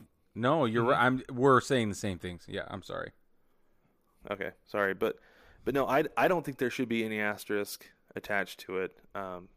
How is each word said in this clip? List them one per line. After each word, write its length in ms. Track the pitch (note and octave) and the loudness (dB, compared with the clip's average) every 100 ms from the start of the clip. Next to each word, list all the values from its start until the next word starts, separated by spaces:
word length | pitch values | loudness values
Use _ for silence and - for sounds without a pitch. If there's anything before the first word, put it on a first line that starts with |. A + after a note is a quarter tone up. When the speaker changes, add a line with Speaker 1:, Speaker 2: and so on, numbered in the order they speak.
| - _ _ G2+ | -18 _ _ -2
Speaker 1:
No, 300 | B2 D#3+ B2 | 0 2 2
you're 160 | A2+ | 2
Speaker 2:
Mm-hmm. 60 | A#2 | 4
Speaker 1:
right. 100 | G2 B2 | 4 4
I'm, 180 | C3 - | 2 -2
we're 300 | B2+ C#3 B2 | 2 6 6
saying 280 | - C3+ A2 | 6 2 0
the 60 | F#2+ | -2
same 220 | G#2 F2 | -4 -4
things. 240 | F#2 F2 - | -6 -10 -10
Yeah, 160 | G2 - | -8 -8
I'm 160 | G2 | -10
sorry. 280 | - F2 - - _ _ _ _ _ _ _ _ _ _ - | -8 -8 -10 -12 _ _ _ _ _ _ _ _ _ _ -10
Speaker 2:
Okay, 220 | G2+ - - _ | -8 -6 -10 _
sorry, 280 | G#2 G2 | 0 0
but, 240 | F#2+ A2 - - - - - - | 2 -2 -4 -12 -20 -20 -6 -2
but 80 | |
no, 140 | C3+ B2 | 0 2
I, 160 | C3+ D#3 - | 2 2 2
I 100 | D3 | 2
don't 160 | F3+ | 2
think 140 | D3 B2+ | -2 -2
there 120 | B2 | -2
should 200 | - A#2+ | -2 -2
be 160 | A#2 A2 | 0 0
any 140 | G#2+ | -2
asterisk 680 | G#2 G#2 - G#2 G#2 - - _ _ - | -2 -4 -4 -4 -4 -8 -18 _ _ -12
attached 440 | - G#2 F#2 - | -4 -2 -2 -8
to 180 | - F#2+ | -8 -6
it, 180 | F#2 - - G2+ | -6 -8 -14 -10
um, 320 | F#2+ F2+ F#2 | -10 -10 -16